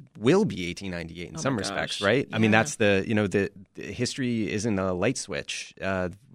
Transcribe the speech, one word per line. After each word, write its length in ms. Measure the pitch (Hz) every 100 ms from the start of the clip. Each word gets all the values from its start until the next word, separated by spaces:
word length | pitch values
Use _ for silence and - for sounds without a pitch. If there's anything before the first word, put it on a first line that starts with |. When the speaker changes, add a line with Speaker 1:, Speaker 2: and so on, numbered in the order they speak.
| - -
Speaker 1:
will 260 | 113 190 160
be 220 | 92 87
eighteen 220 | 87 98
ninety-eight 380 | 85 82 85 85
in 80 | -
Speaker 2:
Oh 20 |
Speaker 1:
some 120 | 131 117
Speaker 2:
my 40 |
Speaker 1:
respects, 400 | 98 82 80 -
Speaker 2:
gosh. 60 | 101
Speaker 1:
right? 220 | 127 -
I 60 | 110
mean, 140 | 110
Speaker 2:
Yeah. 80 | 110
Speaker 1:
that's 160 | 131 -
the, 280 | 104 98 -
you 80 | 107
know, 100 | 101
the, 220 | 101 95 98 95 -
the 80 |
history 680 | 76 120 123 - 123 113 104
isn't 260 | 98 113 98
a 140 | 95
light 240 | 90 110 -
switch. 560 | - 71 - - - -
Uh, 280 | 95 95 90 95 _